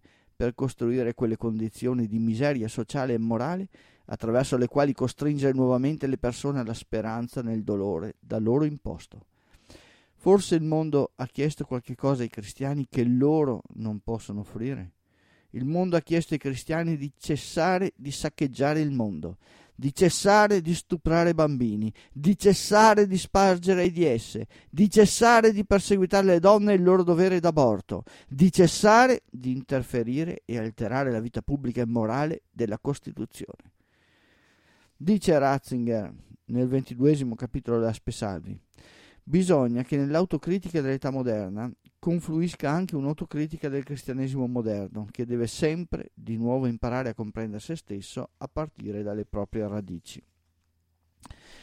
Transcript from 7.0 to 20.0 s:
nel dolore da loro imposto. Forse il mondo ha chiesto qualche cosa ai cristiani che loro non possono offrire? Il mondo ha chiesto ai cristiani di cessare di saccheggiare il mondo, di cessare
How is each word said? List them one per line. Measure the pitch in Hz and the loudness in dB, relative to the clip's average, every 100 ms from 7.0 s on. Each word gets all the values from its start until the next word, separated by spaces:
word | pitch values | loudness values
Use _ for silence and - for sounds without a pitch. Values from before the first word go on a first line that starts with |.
| 110 113 120 139 | -6 -6 -8 -8
nel | 117 110 | -6 -4
dolore | 104 101 98 82 104 - | -4 -2 -2 -4 -6 -12
da | - 110 | -8 -4
loro | 110 135 151 | 0 2 0
imposto. | 147 - 85 - 107 - _ _ _ _ - _ _ _ _ | -4 -10 -12 -14 -20 -20 _ _ _ _ -20 _ _ _ _
Forse | 185 196 - 165 | 2 4 4 -2
il | |
mondo | 156 156 156 143 123 - | 0 -2 0 0 -2 -6
ha | 127 | -10
chiesto | - 147 - - | -6 -6 -6 -8
qualche | 127 - 123 | -8 -8 -4
cosa | 139 131 | -2 -2
ai | 117 | -4
cristiani | - 101 - 139 143 135 | -8 -14 -8 -6 -6 -4
che | 127 | -2
loro | 120 123 143 156 139 110 - - | 2 2 2 2 0 -4 -8 -10
non | 110 104 | -8 -8
possono | - 113 - 104 | -8 -8 -8 -10
offrire? | 101 107 127 127 90 _ _ _ _ _ _ | -10 -10 -8 -10 -14 _ _ _ _ _ _
Il | - 131 | -4 -2
mondo | 170 185 170 | 0 2 0
ha | |
chiesto | - 165 - | 2 0 0
ai | 151 | -4
cristiani | 135 127 - 160 165 151 | -4 -6 -4 -2 -2 -4
di | 143 - | -6 -8
cessare | - 143 - - 175 185 196 - | -6 -6 -4 -2 0 2 -2 -6
di | 139 | -12
saccheggiare | - 156 - 143 120 143 156 | -6 -6 -2 -4 0 0 2
il | 151 | 0
mondo, | 131 107 80 85 92 _ _ _ | 0 -2 -4 -8 -12 _ _ _
di | - 135 | -6 -4
cessare | - | 2